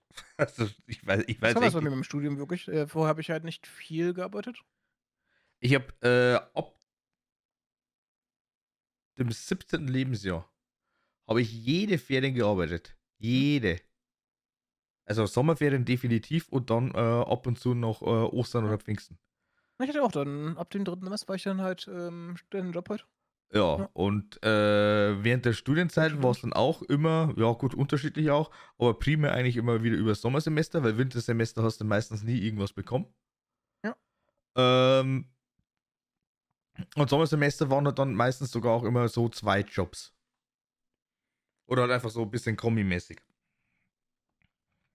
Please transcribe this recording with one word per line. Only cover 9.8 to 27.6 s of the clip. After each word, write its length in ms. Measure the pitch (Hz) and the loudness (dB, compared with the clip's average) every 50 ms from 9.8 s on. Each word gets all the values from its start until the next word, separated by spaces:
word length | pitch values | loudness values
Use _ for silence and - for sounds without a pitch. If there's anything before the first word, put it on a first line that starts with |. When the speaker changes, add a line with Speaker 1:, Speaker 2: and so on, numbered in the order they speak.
| 151 131 | -4 -4
Speaker 1:
Lebensjahr 640 | 131 131 131 131 123 98 98 95 87 82 - - _ _ _ _ _ _ _ _ _ _ _ _ _ _ _ - | -2 -2 -2 -2 -4 -4 -4 -4 -6 -6 -8 -12 _ _ _ _ _ _ _ _ _ _ _ _ _ _ _ 0
habe 120 | 113 120 | 2 2
ich 120 | 123 110 | 2 0
jede 460 | 113 113 113 123 156 180 214 208 190 135 | -4 -6 -2 0 0 0 2 0 0 -2
Ferien 360 | - - 135 131 131 139 131 | 0 -2 -2 0 0 0 0
gearbeitet. 600 | 120 107 104 104 92 85 76 87 85 - - - - _ _ _ _ | 2 2 2 4 2 2 0 -2 -4 -6 -10 -20 -20 _ _ _ _
Speaker 2:
Hm. 80 | 110 117 | -2 0
Speaker 1:
Jede. 520 | 123 131 139 143 147 139 113 92 82 85 - _ _ _ _ _ _ _ _ _ _ _ _ _ _ _ _ _ _ _ _ _ _ _ _ | 2 4 4 4 2 2 2 0 0 -2 -6 _ _ _ _ _ _ _ _ _ _ _ _ _ _ _ _ _ _ _ _ _ _ _ _
Also 200 | - 107 113 107 | -4 -2 0 0
Sommerferien 580 | 98 - 120 135 160 165 - 147 143 135 131 120 | 0 0 2 2 2 2 2 0 0 0 0 0
definitiv 640 | - 127 123 - 120 117 110 - - 156 165 - - | 0 -2 -2 0 0 0 0 0 -2 -4 -4 -4 -2
und 220 | - 135 120 - | -4 -4 -2 0
dann, 200 | 113 117 127 131 | 0 0 0 -2
äh, 60 | - - | -2 -2
ab 480 | 117 113 117 120 - - 123 123 - | 0 0 0 0 0 0 -2 -2 -2
und 120 | 127 117 - | -4 -6 -2
zu 160 | - 123 123 | -2 -2 -2
noch, 280 | 120 117 113 107 - | 0 -2 -4 -4 -4
äh, 20 | - | -2
Ostern 600 | 92 117 113 113 - - - 113 - - 120 110 | 0 2 2 2 0 0 -2 -2 -2 -2 -2 0
oder 80 | 107 | 0
Speaker 2:
Ja. 60 | 107 107 | -2 -4
Speaker 1:
Pfingsten. 400 | - - 104 - - - 90 - _ _ _ _ _ _ _ _ _ _ _ - | -4 -6 -8 -8 -8 -14 -20 -20 _ _ _ _ _ _ _ _ _ _ _ -6
Speaker 2:
Ich 80 | 254 277 | -6 -2
hatte 140 | 294 294 | 0 0
auch 100 | 277 214 | 0 0
dann, 440 | - 147 143 143 143 147 151 160 165 | 0 -2 -2 -2 -4 -6 -6 -6 -6
ab 140 | 170 170 - | -8 -10 -8
dem 140 | - 202 196 | -6 -4 -4
dritten 200 | 185 175 185 185 | -4 -6 -8 -8
Semester 240 | 185 202 208 - - | -8 -8 -8 -8 -8
war 80 | 196 | -8
ich 60 | 185 | -6
dann 180 | - 196 190 190 | -4 -4 -4 -2
halt, 280 | 185 185 185 - - 208 | -2 -4 -4 -6 -10 -12
ähm, 480 | 190 175 175 175 170 175 170 175 180 | -10 -10 -10 -10 -10 -10 -12 -12 -12
Studentenjob 520 | 170 - _ - 196 185 180 170 175 175 - | -14 -12 _ -6 -6 -6 -4 -6 -6 -6 -6
halt. 180 | 208 214 - _ _ _ _ _ _ _ _ _ 101 | -10 -10 -10 _ _ _ _ _ _ _ _ _ 0
Speaker 1:
Ja, 200 | 107 98 85 73 | 2 2 2 2
Speaker 2:
Ja. 140 | 73 98 - | 0 -4 -6
Speaker 1:
und, 500 | - - 92 101 101 104 101 - - - | -2 -2 0 0 0 -2 -4 -6 -12 -4
äh, 800 | - 110 110 104 104 104 104 104 104 104 107 104 101 104 101 98 | -2 0 2 4 4 4 4 4 4 4 4 4 2 2 0 0
während 220 | 104 117 123 127 123 | 0 0 0 2 0
der 80 | 120 | 0
Studienzeit 580 | 110 - - 131 147 165 180 160 - 165 160 160 | -2 0 -2 -2 0 0 0 0 2 2 2 2
Speaker 2:
Stimmt. 140 | 151 143 131 | 0 2 2
Speaker 1:
war's 160 | 127 120 - | 2 0 0
dann 120 | - 113 | -4 -4
auch 300 | - - 117 143 165 - | 0 2 2 2 0 -2
immer, 500 | - - 143 143 156 160 160 160 160 147 - | -2 0 0 2 2 2 2 2 2 0 2
ja 160 | - 113 117 | 2 2 2
gut, 200 | 117 - | 2 2